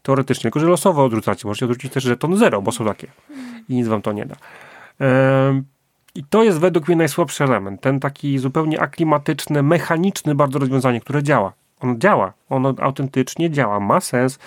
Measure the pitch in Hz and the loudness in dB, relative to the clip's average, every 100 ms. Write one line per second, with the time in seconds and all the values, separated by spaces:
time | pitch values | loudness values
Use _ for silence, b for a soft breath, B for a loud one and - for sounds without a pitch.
0 | - 135 131 123 113 147 165 175 - 151 | 2 0 0 -2 -2 0 2 2 2 4
1 | 135 113 104 101 104 107 123 123 135 135 | 2 2 -2 -4 -6 -4 -4 -4 -4 -4
2 | 123 120 151 196 220 107 101 - 110 98 | -2 -2 0 2 2 2 -2 -2 -4 -4
3 | - _ _ 277 247 233 226 127 117 110 | -14 _ _ -18 -16 -18 -6 -2 0 -2
4 | 107 104 - 98 B B B B B _ | -2 -6 -10 -14 B B B B B _
5 | 135 131 135 135 135 135 135 _ _ _ | 0 2 2 2 2 0 -4 _ _ _
6 | _ - 139 214 226 160 180 170 151 170 | _ -18 0 4 4 4 2 2 2 2
7 | 160 156 165 - 139 110 98 98 135 135 | 2 0 -4 0 0 0 -2 -4 -2 -2
8 | 139 143 143 139 131 160 156 156 139 - | -4 -6 -4 -2 -2 -2 -2 -2 -4 -2
9 | 160 147 143 147 - 147 139 165 - 165 | 0 2 0 -6 -2 0 2 2 2 0
10 | 190 190 156 143 143 139 135 131 127 120 | 0 -2 -4 0 0 2 0 2 0 -2
11 | - 143 147 131 98 _ _ _ 127 117 | -2 -2 2 2 0 _ _ _ -4 2
12 | 185 165 95 - _ 135 135 127 143 135 | 2 2 0 -4 _ -2 0 0 -2 -2
13 | 139 135 131 - 170 143 117 101 101 160 | -4 -2 -2 -2 -2 0 0 0 0 0
14 | - 123 131 135 | 0 0 -2 -4